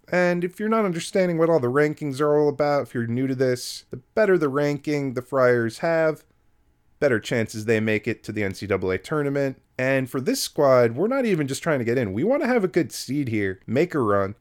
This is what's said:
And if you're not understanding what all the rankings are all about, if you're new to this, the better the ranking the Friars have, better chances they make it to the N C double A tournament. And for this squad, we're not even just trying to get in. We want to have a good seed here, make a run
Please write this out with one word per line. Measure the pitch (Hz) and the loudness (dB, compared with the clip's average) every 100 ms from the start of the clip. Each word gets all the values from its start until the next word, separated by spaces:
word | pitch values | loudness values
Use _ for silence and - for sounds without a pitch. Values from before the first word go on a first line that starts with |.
| - | -4
And | 175 180 175 | 0 2 0
if | 180 - | -4 -6
you're | 214 | -2
not | 226 202 | 0 0
understanding | 170 - 202 180 160 | -4 -2 0 0 2
what | 165 | 2
all | 160 | 2
the | 123 | 2
rankings | 139 151 151 147 131 | 2 0 -2 -6 -2
are | 151 | 2
all | 147 147 | 4 2
about, | 135 147 143 | 0 0 0
if | 120 | -2
you're | 123 117 | -4 -2
new | 120 135 | -2 -2
to | |
this, | 131 131 127 - - - | 0 0 0 -6 -14 -14
the | 127 | -16
better | - 220 208 180 | -6 0 2 4
the | 147 | 2
ranking | 139 147 143 151 147 135 | 0 -2 -2 -4 -2 -2
the | 123 | -6
Friars | - 135 123 120 113 - | -2 2 4 4 0 -2
have, | 170 165 160 147 _ _ _ _ _ _ _ _ | -2 0 0 -2 _ _ _ _ _ _ _ _
better | 143 110 | 2 2
chances | - 123 110 110 107 | 0 -2 -2 -4 0
they | 110 | 0
make | 110 107 117 | 2 0 -2
it | 110 | -6
to | - | -8
the | 104 | -4
N | 98 | -4
C | - 101 | -6 -4
double | 95 95 | -2 0
A | 92 | -2
tournament. | - 156 143 139 135 131 _ - | -2 -2 -2 0 -2 -4 _ -4
And | 131 135 127 | 0 0 0
for | 139 | -4
this | 151 262 | -2 -2
squad, | - - 139 127 120 120 | -4 2 4 6 4 2
we're | 214 | -2
not | 269 | 0
even | 233 170 135 | 0 0 -2
just | 135 | -4
trying | 170 139 | -2 0
to | |
get | 113 131 | 0 0
in. | 104 | -2
We | 98 | -2
want | 196 285 | 0 0
to | 254 | 0
have | 254 | 0
a | 185 | 0
good | 175 113 | 0 -2
seed | - - 143 127 | -6 -6 -4 -2
here, | 110 98 95 | -2 -2 -4
make | - 123 170 | -2 0 0
a | 151 | 0
run | 110 101 98 - | 2 2 0 -6